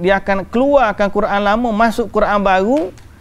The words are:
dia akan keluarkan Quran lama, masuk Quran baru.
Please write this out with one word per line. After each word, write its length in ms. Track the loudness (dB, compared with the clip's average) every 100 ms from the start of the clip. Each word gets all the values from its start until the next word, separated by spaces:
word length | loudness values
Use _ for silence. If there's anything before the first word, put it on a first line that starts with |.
dia 160 | 0 0
akan 240 | 0 -4
keluarkan 640 | -2 -2 2 2 2 0 -2
Quran 320 | 0 -2 0
lama, 300 | 0 0 -2
masuk 400 | 0 0 0 -4
Quran 320 | -2 0 0
baru. 480 | 2 2 2 0 -2 -10 -20 -20